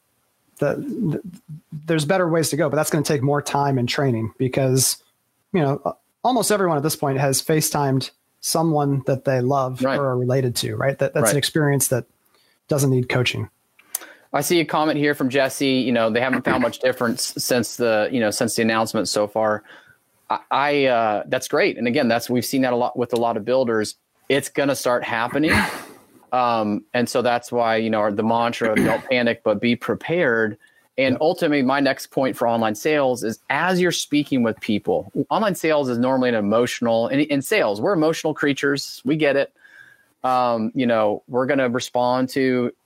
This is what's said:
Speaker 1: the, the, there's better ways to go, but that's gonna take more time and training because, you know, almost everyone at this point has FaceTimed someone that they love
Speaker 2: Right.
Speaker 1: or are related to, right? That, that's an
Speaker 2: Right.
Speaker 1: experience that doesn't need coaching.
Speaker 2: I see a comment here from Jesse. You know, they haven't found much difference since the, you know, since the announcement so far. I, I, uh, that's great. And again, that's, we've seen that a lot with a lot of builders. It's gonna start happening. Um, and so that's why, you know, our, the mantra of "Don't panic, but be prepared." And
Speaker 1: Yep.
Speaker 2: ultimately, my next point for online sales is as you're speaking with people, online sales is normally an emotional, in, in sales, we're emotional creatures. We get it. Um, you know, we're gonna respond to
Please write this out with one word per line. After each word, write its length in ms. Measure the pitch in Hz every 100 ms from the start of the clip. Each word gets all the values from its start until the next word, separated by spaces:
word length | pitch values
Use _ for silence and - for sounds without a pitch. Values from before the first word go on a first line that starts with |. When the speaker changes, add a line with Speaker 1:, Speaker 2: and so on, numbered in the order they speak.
| _ _ _ _ _ -
Speaker 1:
the, 180 | 147 -
the, 460 | 269 - 170 - 180 - - 151 - 151 160
there's 200 | 160 151
better 220 | 190 175
ways 220 | 165 143
to 80 | 143
go, 100 | 151
but 60 | 143
that's 140 | 151
gonna 140 | 160
take 180 | 139 147
more 200 | 139 143
time 340 | - 143 139 131
and 100 | 120
training 460 | - 139 113 113 -
because, 600 | 127 143 131 131 - - _ _ _ _ _
you 80 | 190
know, 340 | 139 143 82 - _ _
almost 280 | 233 247 190
everyone 240 | 208 180 151
at 60 |
this 120 | 151 -
point 220 | 143 135
has 240 | 143 135
FaceTimed 680 | - 156 156 151 139 131 - - _ _
someone 600 | - 165 165 151 143 139 135
that 160 | 131
they 160 | 139 131
love 420 | 123 139 131 127
Speaker 2:
Right. 160 | 131 135
Speaker 1:
or 100 | 135
are 100 | 123
related 380 | 123 135 127 120
to, 180 | 120 110
right? 220 | 135 135
That, 140 | 139
that's 160 | 151 110
an 40 | 139
Speaker 2:
Right. 20 |
Speaker 1:
experience 500 | - 165 147 139 -
that 160 | 120 - _ _ _ _ _ -
doesn't 220 | 147 135
need 180 | 127 120
coaching. 420 | 127 123 110 113 _ _ _ _ - - - _
Speaker 2:
I 80 | 139
see 180 | 147 175
a 60 | 151
comment 320 | 160 156 147
here 160 | 147 143
from 140 | 131
Jesse. 380 | 135 135 - 139
You 260 | 131 123
know, 160 | 117 113
they 100 | 117
haven't 240 | 131 131
found 180 | 139 131
much 180 | 120 -
difference 540 | 127 123 120 - - -
since 400 | - 127 113 -
the, 320 | 117 107 104
you 80 | 127
know, 100 | 107
since 260 | - 117 -
the 60 |
announcement 460 | 113 113 113 113 90
so 180 | 107 104
far. 380 | 110 110 107 - - - _ _ _ -
I, 100 | 107 -
I, 340 | 131 147 143 135
uh, 380 | 120 110 101 -
that's 200 | 127 -
great. 300 | 147 196 107
And 100 | 120
again, 220 | 117 120
that's, 200 | 117 -
we've 160 | 123 113
seen 180 | 135
that 100 | 127
a 20 | 120
lot 220 | 123 127
with 160 | 117
a 40 | 117
lot 200 | 117 113
of 80 | 107
builders. 500 | 127 120 110 104 - _ _ -
It's 220 | 139 -
gonna 260 | - 139 131
start 300 | 131 123 -
happening. 480 | 117 120 143 160 202 185 - - - _ - _
Um, 500 | 127 120 113 107 104 -
and 140 | 123 117
so 140 | 131
that's 320 | 120 120 -
why, 240 | 120 113 113
you 120 | 113
know, 100 | 110
our, 120 | 107
the 120 | 104
mantra 480 | 110 117 120 - 113
of 60 | 107
"Don't 260 | 104 113 -
panic, 340 | 123 117 117
but 180 | - 104
be 160 | 120 117
prepared." 800 | - 98 - 170 143 113 110 104 _ _ _ -
And 160 | 135
Speaker 1:
Yep. 80 | 127
Speaker 2:
ultimately, 400 | 156 180 165 147
my 180 | 127 139
next 280 | 135 135 -
point 280 | 147 131 -
for 120 | 117
online 280 | 117 110 107
sales 480 | 156 151 135 120
is 160 | 113 107 -
as 300 | 139 175 185
you're 120 | 180
speaking 500 | 160 - 147 147 135
with 160 | 117 107
people, 500 | - 104 - 82 92 143 139
online 260 | 165 214 170
sales 340 | 160 151 131
is 80 | 120
normally 300 | 127 131 127
an 60 | 113
emotional, 720 | 101 110 123 - 117 113 117
in, 120 | 139
in 200 | 147 143
sales, 380 | - 208 117 101
we're 140 | 160
emotional 400 | 185 156 160 160
creatures. 680 | 143 147 135 143 143 - - 127
We 100 | 156
get 200 | 147 139
it. 160 | - _ - - - _ _ _
Um, 480 | 131 127 123 117 110 135
you 100 | 120
know, 340 | 110 107 - -
we're 160 | 123 131
gonna 240 | 139 123
respond 580 | 123 - 123 123 127 131
to 440 | 139 131 127 120 -